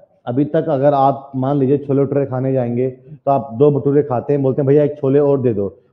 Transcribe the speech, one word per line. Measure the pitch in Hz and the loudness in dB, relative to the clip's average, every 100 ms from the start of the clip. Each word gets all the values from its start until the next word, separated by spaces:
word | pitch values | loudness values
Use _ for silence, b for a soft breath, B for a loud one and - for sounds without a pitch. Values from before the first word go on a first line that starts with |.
| _ _ - | _ _ -6
अभी | 123 147 | -2 0
तक | 160 160 | -2 -2
अगर | 139 143 | 0 2
आप | 139 135 127 - 131 | 4 2 0 -6 -6
मान | 131 143 | -2 0
लीजिए | 131 143 | 2 0
छोले | 143 139 | 0 -2
भटूरे | 139 143 135 | 0 -2 -4
खाने | 127 131 | -4 -2
जाएंगे | 131 120 120 127 | -2 -2 -2 -4
तो | 127 - 151 139 | -6 -18 -8 -2
आप | 135 110 | -2 -2
दो | 113 147 | 2 2
भटूरे | 135 139 143 | 2 0 0
खाते | 135 120 - | 0 -4 -2
हैं, | 143 | 0
बोलते | 135 135 | 0 0
हैं, | 139 | 2
"भैया | 147 | 2
एक | 147 147 | 2 0
छोले | 135 139 | 0 2
और | 143 139 | 2 2
दे | 123 | 0
दो", | 101 98 - _ | -2 -4 -8 _